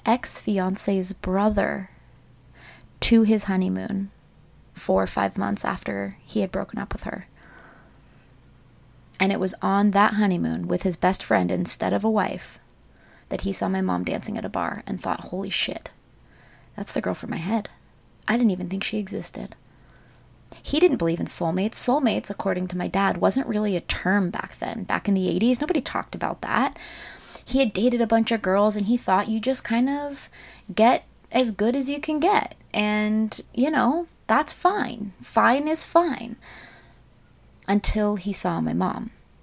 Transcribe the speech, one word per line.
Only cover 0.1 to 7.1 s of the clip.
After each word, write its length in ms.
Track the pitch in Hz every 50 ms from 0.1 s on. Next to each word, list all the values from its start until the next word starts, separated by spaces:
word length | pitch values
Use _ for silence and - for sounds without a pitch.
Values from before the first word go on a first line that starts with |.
| 233 254 - - - - - 220 202 190 185 185 190 - - 214 196 190 185 -
brother 800 | - - - 185 185 196 208 214 208 202 180 143 143 196 190 - - - - - - - - - - - - - - - - - - - - - - -
to 220 | - - 233 226
his 220 | 220 208 220 208 -
honeymoon 680 | - 190 185 185 185 185 185 190 190 196 196 196 196 - _ _ _ _ - - _ - - - - -
four 280 | - - - 190 190
or 40 | 190
five 320 | 185 - 202 196 190 - 196
months 260 | 196 202 202 196 -
after 520 | - 185 - - - 202 196 - 196 196 - -
he 160 | - - 214
had 100 | 196 185
broken 280 | - 196 202 - - 208
up 140 | - -
with 120 | - - -
her. 220 | -